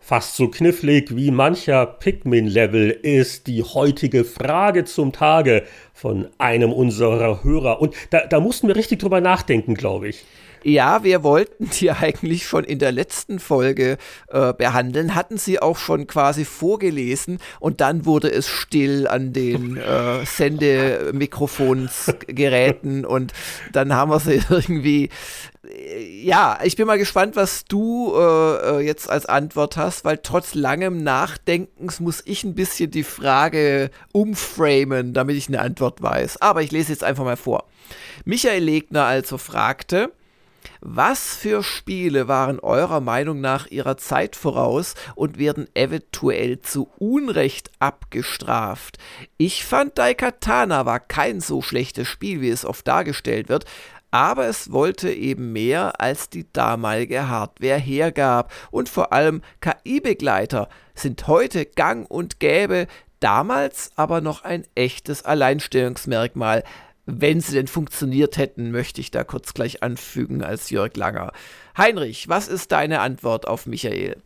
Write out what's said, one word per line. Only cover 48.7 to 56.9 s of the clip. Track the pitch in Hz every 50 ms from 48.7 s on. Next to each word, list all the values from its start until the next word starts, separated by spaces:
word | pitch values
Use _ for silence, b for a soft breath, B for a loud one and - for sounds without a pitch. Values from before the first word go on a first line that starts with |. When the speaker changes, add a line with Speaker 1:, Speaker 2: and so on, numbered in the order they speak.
| 95 - - - - B B B B B B B _ _
Speaker 2:
Ich | - 196 - - -
fand, | - 254 254 285 285 - -
Daikatana | 247 247 247 - 262 247 247 _ - 220 247 247 240 196 160 139 127
war | 120 113 123
kein | _ _ - 147 147 226 220 185
so | 165 - 147 135
schlechtes | 127 - 135 123 131 - - - 123 -
Spiel, | - - 185 202 190 151
wie | 131 120
es | 117 120 -
oft | - - - -
dargestellt | - 131 165 180 - 139 - - 123 113 107 110 -
wird, | 123 160 - B B B B B B B B _
aber | - 120 135 175 240 262 254
es | 226 220 - - -
wollte | - 135 147 180 190 - 190 180
eben | - - 104 135 135 131 123 120
mehr, | 110 107 110 120 139 165 196 190 - -
als | - 127 139 151 - -
die | - 170 160 _
damalige | _ 135 123 113 117 113 113 107